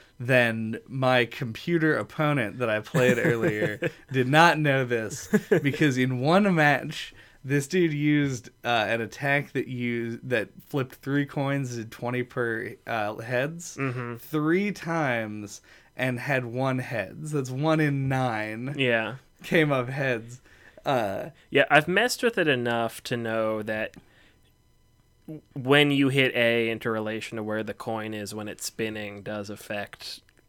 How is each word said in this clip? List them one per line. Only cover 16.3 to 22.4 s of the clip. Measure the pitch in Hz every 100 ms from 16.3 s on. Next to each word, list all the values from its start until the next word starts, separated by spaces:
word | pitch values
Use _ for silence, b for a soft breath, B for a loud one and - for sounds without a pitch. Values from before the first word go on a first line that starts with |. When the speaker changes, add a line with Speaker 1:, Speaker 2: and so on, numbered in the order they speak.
| 131
Speaker 1:
one | 123 120 135 127
heads. | 123 117 98 - 156
That's | 151 127
one | 131 156 156
in | 151 139 135
nine. | 131 127 110 107 110 127 139
Speaker 2:
Yeah. | 127 117 107 127 - _
Speaker 1:
Came | - 185 151
up | 135 123
heads. | 135 135 120 117 123 b b b b
Uh, | - 131 104 98 - b b
Speaker 2:
Yeah, | - -
I've | 202 175
messed | 185 247 -
with | 247
it | 208